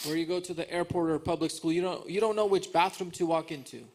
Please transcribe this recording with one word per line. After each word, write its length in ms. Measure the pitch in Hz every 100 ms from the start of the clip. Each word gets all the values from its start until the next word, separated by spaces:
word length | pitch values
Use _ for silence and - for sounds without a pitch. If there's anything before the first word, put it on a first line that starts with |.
where 100 | 147 160
you 80 | 165
go 120 | 180
to 140 | 180
the 160 | 165 165
airport 380 | 175 175 180 165
or 80 | 156
public 320 | 170 165 160
school, 220 | - 165
you 80 | 165
don't, 240 | 185 170 -
you 140 | 185
don't 160 | 220 214
know 100 | 208
which 240 | 190 -
bathroom 380 | 165 185 - 180
to 160 | 165 170
walk 240 | 165 156
into? 320 | 151 123 143 117